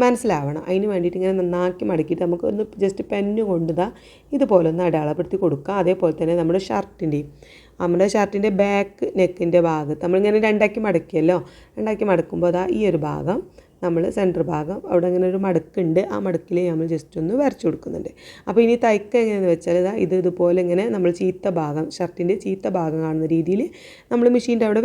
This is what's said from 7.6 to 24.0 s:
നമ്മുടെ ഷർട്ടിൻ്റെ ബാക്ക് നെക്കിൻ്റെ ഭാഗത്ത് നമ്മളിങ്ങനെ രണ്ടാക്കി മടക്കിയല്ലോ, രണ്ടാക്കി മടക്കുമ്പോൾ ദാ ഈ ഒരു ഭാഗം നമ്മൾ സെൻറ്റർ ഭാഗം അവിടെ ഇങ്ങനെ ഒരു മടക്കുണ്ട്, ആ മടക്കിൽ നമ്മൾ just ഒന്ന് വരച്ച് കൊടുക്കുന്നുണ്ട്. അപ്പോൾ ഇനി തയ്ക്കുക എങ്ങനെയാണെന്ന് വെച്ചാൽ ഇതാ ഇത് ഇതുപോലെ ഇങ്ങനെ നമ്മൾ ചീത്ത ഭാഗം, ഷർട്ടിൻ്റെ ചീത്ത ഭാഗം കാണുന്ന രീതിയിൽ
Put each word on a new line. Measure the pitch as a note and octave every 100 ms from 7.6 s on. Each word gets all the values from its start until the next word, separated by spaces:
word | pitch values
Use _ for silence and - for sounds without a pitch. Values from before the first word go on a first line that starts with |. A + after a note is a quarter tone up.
| - -
നമ്മുടെ | F3 F3 G3
ഷർട്ടിൻ്റെ | G#3+ G3+ G#3 G#3+ F#3+
ബാക്ക് | G3+ G3+ G3+ - - F#3+
നെക്കിൻ്റെ | F3+ F3+ F3 F3 E3
ഭാഗത്ത് | D#3 D3 D3+
നമ്മളിങ്ങനെ | F3 F#3 G#3 G#3+
രണ്ടാക്കി | G#3+ G#3+ G#3 G#3+
മടക്കിയല്ലോ, | G#3+ E3+ - E3 D#3+ F3+ - - -
രണ്ടാക്കി | - G#3+ G#3 G#3
മടക്കുമ്പോൾ | F3 - E3+ F3 F3
ദാ | F#3 G#3+
ഈ | G#3
ഒരു | E3 D3+
ഭാഗം | D3 C#3+ A#3 F#4 - - _
നമ്മൾ | F3+ E3 F3 -
സെൻറ്റർ | F#3 E3 D#3+
ഭാഗം | D#3 D3+ G3+ F#4+
അവിടെ | F#3 F3+
ഇങ്ങനെ | F3+ F#3
ഒരു | F#3+
മടക്കുണ്ട്, | G3 E3+ - - E3+ D#3+ G3+
ആ | G#3 G3
മടക്കിൽ | E3+ - F3 F3+
നമ്മൾ | D#3+ E3
just | D#3+ - E3+
ഒന്ന് | D#3+ B3
വരച്ച് | C#4 - E3
കൊടുക്കുന്നുണ്ട്. | - - E3+ - - - -
അപ്പോൾ | - G3
ഇനി | A#3 A#3
തയ്ക്കുക | A#3 G#3 G#3 A#3+
എങ്ങനെയാണെന്ന് | A3+ G3+ F#3
വെച്ചാൽ | E3 F3 F3
ഇതാ | F3+ A3
ഇത് | F3+ F#3
ഇതുപോലെ | F3 F3 F3 F3+
ഇങ്ങനെ | F3 F3 A3+
നമ്മൾ | G#3+ F3 F3
ചീത്ത | F#3 F#3 G#3 E3+
ഭാഗം, | D3+ D3 D#3+ -
ഷർട്ടിൻ്റെ | F3 - F3 G3+
ചീത്ത | G3 F#3+ G#3+ F#3
ഭാഗം | D#3+ D#3+
കാണുന്ന | D#3+ D#3 D#3+
രീതിയിൽ | E3 E3 G3 F4 - - -